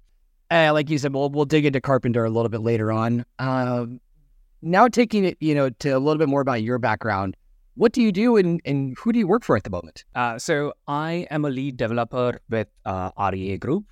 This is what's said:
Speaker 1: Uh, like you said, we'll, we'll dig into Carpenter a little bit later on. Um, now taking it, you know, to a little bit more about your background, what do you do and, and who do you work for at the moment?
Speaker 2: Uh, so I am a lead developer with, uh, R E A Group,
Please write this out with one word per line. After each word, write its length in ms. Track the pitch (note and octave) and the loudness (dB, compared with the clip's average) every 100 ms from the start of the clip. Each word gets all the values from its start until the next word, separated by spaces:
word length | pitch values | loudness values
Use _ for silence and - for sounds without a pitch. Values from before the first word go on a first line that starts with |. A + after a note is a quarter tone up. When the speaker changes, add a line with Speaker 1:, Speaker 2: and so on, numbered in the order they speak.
| _ _ _ _ _ | _ _ _ _ _
Speaker 1:
Uh, 220 | E3+ D#3 | 2 4
like 160 | D3+ D3 | 2 0
you 80 | D3+ | -2
said, 160 | C#3+ | -2
we'll, 160 | C#3 C#3+ | -2 -2
we'll 160 | C#3+ C#3 | 0 2
dig 220 | D#3 D3 | 2 2
into 120 | C3+ | 0
Carpenter 460 | - C3 B2+ A#2 A2+ | 0 0 2 0 0
a 60 | |
little 180 | A2+ A#2 | 0 0
bit 120 | A2 | -2
later 300 | A2+ A#2 G#2+ | 0 0 0
on. 320 | A2+ A2+ A#2+ - - | 0 0 -2 -4 -6
Um, 640 | C3 C3 B2 B2 A#2+ B2 _ _ _ _ _ _ | -2 -2 0 -2 -4 -10 _ _ _ _ _ _
now 280 | D#3+ F#3 A#3+ | 0 4 6
taking 340 | A3+ A#3+ G#3+ | 4 2 2
it, 140 | F3+ - | 0 0
you 160 | D#3 D3 | 0 2
know, 140 | C3+ | 0
to 220 | A2+ D3 | -2 -2
a 80 | C3 | 0
little 180 | C#3+ D#3 | 2 2
bit 100 | D3 | 2
more 140 | C#3 | 2
about 220 | C3+ A#2+ | 0 0
your 160 | A2 B2 | -2 0
background, 580 | A#2+ G#2+ A2 G2 F#2+ - _ _ _ B2+ | 0 -2 -2 -2 -2 -6 _ _ _ 0
what 180 | A3+ | 2
do 80 | B3 | 4
you 100 | A3 | 2
do 240 | F#3 A#3+ A3 | 2 2 4
and, 240 | F3 E3+ - | 2 -2 -2
and 320 | C#3 C3+ B2+ | -4 -4 -4
who 160 | A3+ | -2
do 60 | A#3+ | 0
you 60 | F3 | 2
work 200 | A3+ - | 0 2
for 100 | A#2 | -2
at 80 | |
the 60 | - | -2
moment? 340 | F2+ D#2+ - - B2 | -10 -10 -20 -12 -4
Speaker 2:
Uh, 220 | A#2+ A#2 | -4 -4
so 360 | - D3 D3 - - | -2 -2 -2 -8 -6
I 420 | C#3+ D#3+ E3+ - | -4 -4 -6 -4
am 140 | D3+ D3 | -4 -2
a 40 | |
lead 280 | B2+ C#3 B2 | -4 -6 -4
developer 640 | A2+ A#2+ A#2 B2+ B2 - - | -4 -2 -4 -2 -2 -4 -4
with, 180 | A2+ G2+ _ | -4 -4 _
uh, 280 | G#2+ F#2 F#2 - | -8 -6 -6 -4
R 180 | G2 | -2
E 200 | F#2+ F#2+ | -2 -4
A 40 | F#2 | -4
Group, 280 | - F#3+ G#3 | -2 -4 -4